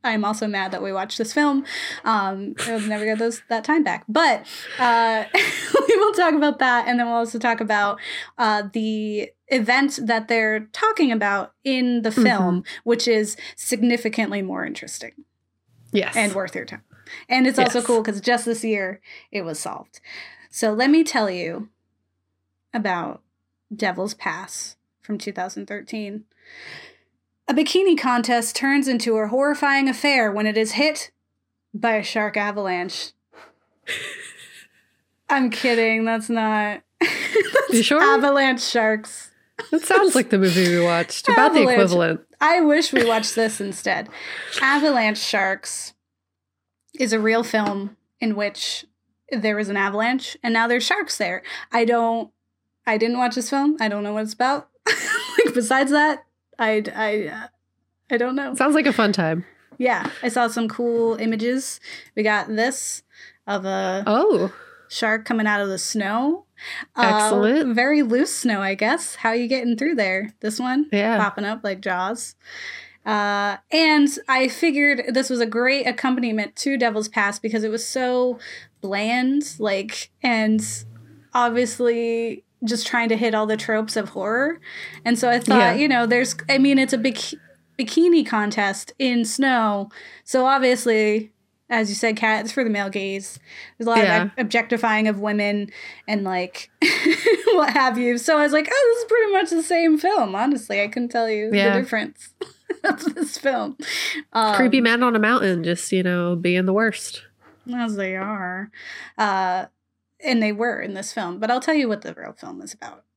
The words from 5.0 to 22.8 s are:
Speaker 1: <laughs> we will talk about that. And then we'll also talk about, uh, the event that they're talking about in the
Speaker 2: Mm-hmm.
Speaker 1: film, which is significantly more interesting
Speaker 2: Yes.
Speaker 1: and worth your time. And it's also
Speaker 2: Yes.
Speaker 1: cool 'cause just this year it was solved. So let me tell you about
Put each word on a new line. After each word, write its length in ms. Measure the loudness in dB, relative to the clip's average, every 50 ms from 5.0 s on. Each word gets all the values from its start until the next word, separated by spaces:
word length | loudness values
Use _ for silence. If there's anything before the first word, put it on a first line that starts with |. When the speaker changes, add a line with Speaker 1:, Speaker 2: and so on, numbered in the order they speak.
| 4 2 2 0 -2 0
Speaker 1:
<laughs> 600 | 0 0 0 0 -2 -6 -6 0 2 2 4 4
we 80 | 4
will 160 | 4 4 4
talk 220 | 4 4 2 4 4
about 240 | 4 2 2 2 2
that. 280 | 2 2 2 2 0 0
And 100 | 0 0
then 80 | 0
we'll 80 | 0 0
also 220 | -2 -2 -2 -4 -2
talk 220 | -2 -2 0 -2
about, 380 | -2 0 0 2 2 0 -2 -4 -10 -12 -12 -12 -12 -14 _
uh, 280 | -2 0 0 2 0 -2 -4
the 580 | -4 -4 -2 -2 -2 -2 -4 -4 -4 -4 -6 -8 _ _ _ _
event 500 | 0 0 2 2 2 2 2 2 0 -2
that 240 | -2 0 0 -2 0 0
they're 320 | 0 2 2 2 0 -2 -4 -8
talking 380 | -6 -2 0 0 2 2 2 2
about 400 | 2 2 0 0 0 -2 -4 -6 _ _ _
in 380 | -2 0 2 2 2 0 0
the 80 | 0 0
Speaker 2:
Mm-hmm. 120 | 2 4
Speaker 1:
film, 420 | 4 4 4 4 2 2 0 0 -2 -6 -16 -8
which 240 | _ 0 0 0 2 2
is 280 | 2 2 0 -2 -6 -12 -14 -18 -16
significantly 840 | -12 -6 -4 -2 0 2 2 2 2 -2 -4 -2 -2 -2 -2 -2 -6
more 220 | -6 -6 -6 -6 -8
interesting 480 | -8 -8 -12 -12 -14 -14 -14 -14 -16 _ -20 -20 _ _ _ _ _ _ _ _ _ _ _ _ _
Speaker 2:
Yes. 240 | -2 -2 -2 0 -2
Speaker 1:
and 180 | 0 -2 0 -2
worth 200 | -4 -6 -6 -8
your 100 | -12 -12
time. 180 | -12 -16 -18 _ _ -20 _ _ -20 -20 -20 -6 -2
And 180 | 2 4 4
it's 120 | 4 4 4
also 200 | 4 4 2 0
Speaker 2:
Yes. 80 | 0
Speaker 1:
cool 160 | 2 2 2
'cause 180 | 2 0 -4 -2
just 240 | 0 0 0 2 0
this 180 | -2 -4 -4 -2
year 360 | -2 -2 -2 -2 -6 -8 -12 _ -20 -20 -20 -20 _
it 120 | -8 -8
was 160 | -6 -6 -8 -8
solved. 420 | -8 -10 -10 -12 -14 _ _ -20 _ -20 -20 -18 -18 -20 -20 -20 -20 _
So 220 | -6 -2 -2 0
let 160 | 0 2 4 4
me 140 | 6 4 4
tell 260 | 2 2 0 0 0
you 380 | -2 -4 -6 -8 -8 -10 -12 -14 _ _ _ _ _ _ _ _ _ _ _ _ _ _ _ _ _ _ _ _
about 500 | -6 -4